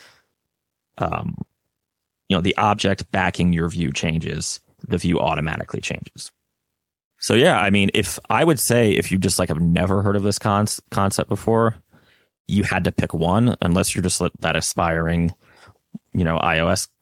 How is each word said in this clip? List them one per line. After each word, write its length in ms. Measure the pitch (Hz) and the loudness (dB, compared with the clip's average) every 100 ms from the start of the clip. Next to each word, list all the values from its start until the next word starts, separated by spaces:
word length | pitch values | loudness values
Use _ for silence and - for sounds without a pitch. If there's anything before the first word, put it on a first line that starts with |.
| - _ _ _ _ _ _ _ _ - | -20 _ _ _ _ _ _ _ _ -8
um, 380 | 50 50 - 50 - _ _ _ _ _ _ _ - | -4 -4 -6 -10 -12 _ _ _ _ _ _ _ -2
you 60 | 92 | 0
know, 60 | |
the 160 | 92 - | 2 2
object 540 | 104 104 98 95 - | 2 2 0 -2 -2
backing 420 | 95 92 - 87 | -2 0 2 2
your 160 | 82 85 | 2 0
view 220 | 85 73 | -2 -4
changes, 680 | 69 85 80 76 78 - - _ _ - | -2 -2 -2 -4 -6 -8 -10 _ _ -6
the 100 | 87 | -4
view 220 | 87 85 | 0 0
automatically 600 | 80 78 78 - - - | 0 -2 -4 -6 -8 -10
changes. 500 | - - - - - - _ _ _ _ _ _ _ _ | -8 -10 -14 -18 -20 -20 _ _ _ _ _ _ _ _
So, 140 | - | 0
yeah, 260 | 110 165 123 | 4 4 4
I 100 | 98 | 2
mean, 200 | 101 98 | 4 4
if, 260 | - 101 - - | 2 -2 -6 -2
I 140 | 110 | 2
would 160 | 165 143 | 2 2
say 320 | - 120 110 | 2 4 4
if 200 | 85 - | 2 0
you 60 | 95 | 0
just, 220 | 90 - | 0 0
like, 100 | 90 | -2
have 120 | 78 | 0
never 400 | 85 85 92 98 | 2 2 2 2
heard 140 | 101 101 | 2 0
of 80 | |
this 140 | 101 - | 0 -2
con-, 300 | 113 101 107 - - | 0 2 0 -4 -6
concept 380 | - 98 - - | 0 0 0 -4
before, 460 | 98 - 113 113 - _ _ _ _ _ _ - | -2 0 2 2 -2 _ _ _ _ _ _ -2
you 160 | 101 | 0
had 200 | 101 95 | 0 0
to 80 | 92 | 0
pick 220 | - 85 | -2 -4
one, 420 | 82 82 98 120 - | -2 0 2 2 0
unless 340 | 87 87 92 - | 0 2 0 -2
you're 80 | |
just 180 | 90 - | -2 -2
li-, 80 | 87 - | -4 -2
that 160 | 82 80 | -2 -2
aspiring, 800 | - - 85 82 82 85 85 - _ _ - _ _ - _ | -2 -2 -2 0 0 0 -2 -4 _ _ -20 _ _ -20 _
you 100 | - | -2
know, 140 | 82 82 | 0 0
I 220 | - 80 | 0 0
O 80 | 85 | 0
S, 200 | 95 - _ | -2 -4 _